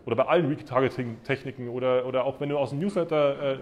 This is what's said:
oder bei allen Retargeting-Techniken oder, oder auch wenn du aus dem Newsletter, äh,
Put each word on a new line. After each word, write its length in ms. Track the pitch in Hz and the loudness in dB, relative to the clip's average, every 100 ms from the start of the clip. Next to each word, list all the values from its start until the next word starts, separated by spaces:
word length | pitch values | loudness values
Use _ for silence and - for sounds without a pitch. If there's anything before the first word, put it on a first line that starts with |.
| - | -2
oder 100 | 117 | 0
bei 80 | |
allen 240 | 131 170 143 | 4 4 2
Retargeting-Techniken 1200 | 151 - 127 127 - 120 113 - 135 135 123 120 | -2 -2 0 2 0 -6 -6 -4 -4 -4 -10 -8
oder, 380 | 123 127 127 127 | -2 2 2 2
oder 180 | 127 | 0
auch 160 | 127 135 | 0 -2
wenn 80 | 143 | -2
du 80 | 143 | 0
aus 140 | 127 | 0
dem 80 | 143 | 0
Newsletter, 600 | 196 190 165 156 143 143 | -2 0 0 2 2 2
äh, 200 | 143 131 | -2 -4